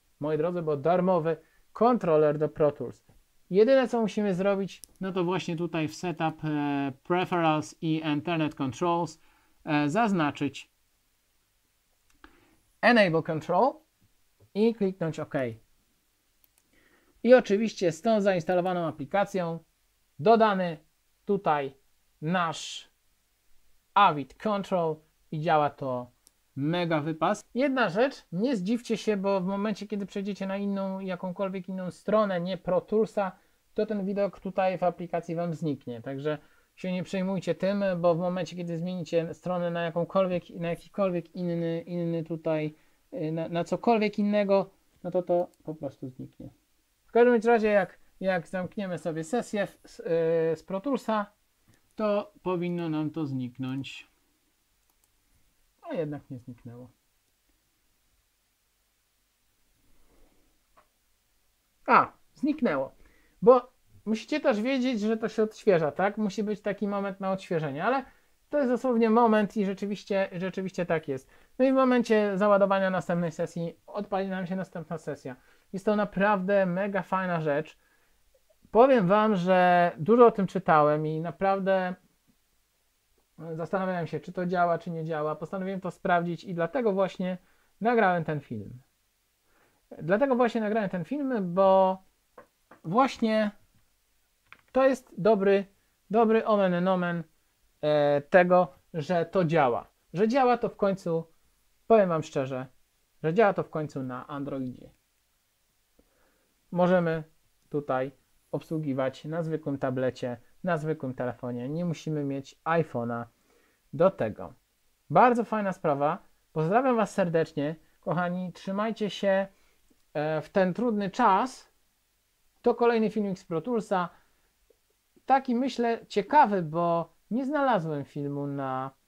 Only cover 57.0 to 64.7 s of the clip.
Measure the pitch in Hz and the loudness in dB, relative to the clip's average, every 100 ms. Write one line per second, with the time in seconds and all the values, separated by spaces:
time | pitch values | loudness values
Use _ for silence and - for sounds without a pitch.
57 | _ _ _ _ _ _ _ _ _ _ | _ _ _ _ _ _ _ _ _ _
58 | _ _ _ _ _ _ _ _ _ _ | _ _ _ _ _ _ _ _ _ _
59 | _ _ _ _ _ _ _ _ _ - | _ _ _ _ _ _ _ _ _ -20
60 | _ _ _ _ _ _ _ _ _ _ | _ _ _ _ _ _ _ _ _ _
61 | _ _ _ _ _ _ _ _ - 220 | _ _ _ _ _ _ _ _ 4 4
62 | - - _ _ 302 294 226 143 135 - | 4 -4 _ _ -4 0 0 0 -4 -10
63 | - _ _ _ 214 254 247 _ _ - | -20 _ _ _ 6 6 4 _ _ -14
64 | - 220 - 302 302 214 233 | -6 -6 -4 -2 0 0 0